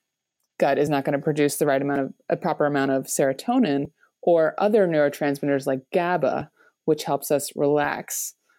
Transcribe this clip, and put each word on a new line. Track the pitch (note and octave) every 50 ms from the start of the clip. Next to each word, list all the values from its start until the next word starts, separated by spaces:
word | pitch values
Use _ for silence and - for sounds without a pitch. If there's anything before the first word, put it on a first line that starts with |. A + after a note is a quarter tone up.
| _ _ _ _ _ _ _ _ _ _ _ -
gut | F3 C#3+ C#3
is | C3 D3+ D#3
not | D3 C3+ C3+
gonna | D3+ C#3+
produce | C#3 - D#3+ D3 D3+ D3 C#3+ -
the | - D#3
right | D3 C3+ C3+
amount | C#3 C#3+ C#3 C#3
of, | C3+ - - _ _ -
a | -
proper | - - E3 D3+ - D3+
amount | C#3+ D3 C#3 C3+ C3+
of | C3+ C3+ -
serotonin | - - - D3 C3+ C3+ - - - A#3+ C4+ A3+ D3+ C#3 C#3+ D3+ - _ _ _ _ _ _
or | - F3+ E3+ E3 D#3+ D3+ -
other | - G3 G#3 A3 G#3+ F#3+
neurotransmitters | E3+ D#3+ D3+ D3 C#3+ C#3+ - D3+ C#3+ C#3 C#3 D3+ C#3+ C#3 C3+ C#3
like | C#3+ C3+ C3 - - -
gaba, | F#3 E3+ F3 F3+ E3 C#3+ B2 - C#3 D#3 - _ _ _ _ _ _ -
which | D#3 D#3 D#3 -
helps | D#3+ C#3+ C#3 - -
us | D3+ C3+ - - -
relax. | - D3 C#3+ D3 D3 D3 C#3+ - - - - - - - - - _ _ _ _